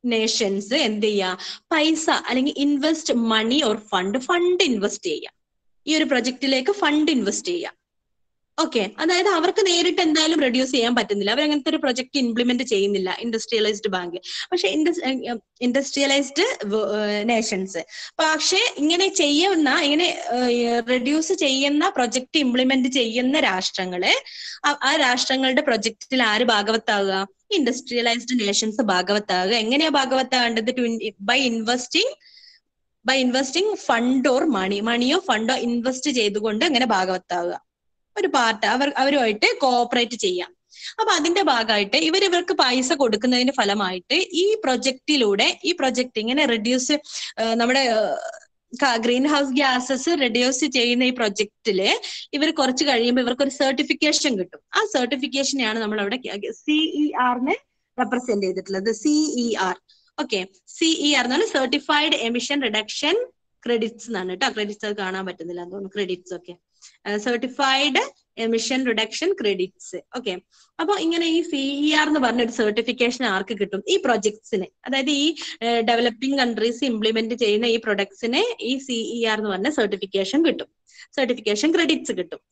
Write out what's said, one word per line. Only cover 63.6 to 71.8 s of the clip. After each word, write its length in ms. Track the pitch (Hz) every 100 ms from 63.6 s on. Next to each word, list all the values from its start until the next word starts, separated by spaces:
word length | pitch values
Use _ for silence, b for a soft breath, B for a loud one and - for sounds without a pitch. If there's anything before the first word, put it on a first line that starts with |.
credits 440 | 240 233 220 - -
എന്നാണ് 220 | 208 185
കേട്ടോ. 180 | 185 262
credits 360 | 214 208 208 214
അത് 100 | 208
കാണാൻ 260 | 190 190 190
പറ്റുന്നില്ല 360 | 175 165 175
എന്ന് 120 | 175
തോന്നുന്നു, 220 | 196 196 208
credits. 380 | 185 180 -
ഓക്കെ, 200 | 175 175 175 _ B B B 202
ഏഹ്, 140 | 208
certified 840 | 226 240 254 254 269 269 294 277 539 _ _ -
emission 420 | 226 226 226 262 254
reduction 440 | 220 220 - 349
credits. 680 | 392 214 185 190 _ - 180 _ 254
Okay, 180 | 214 180 _ b b -
അപ്പൊ 140 | 330 403
ഇങ്ങനെ 280 | 330 339 330
ഈ 140 | 330
സി 200 | 330 277 269
ഇ 120 | 285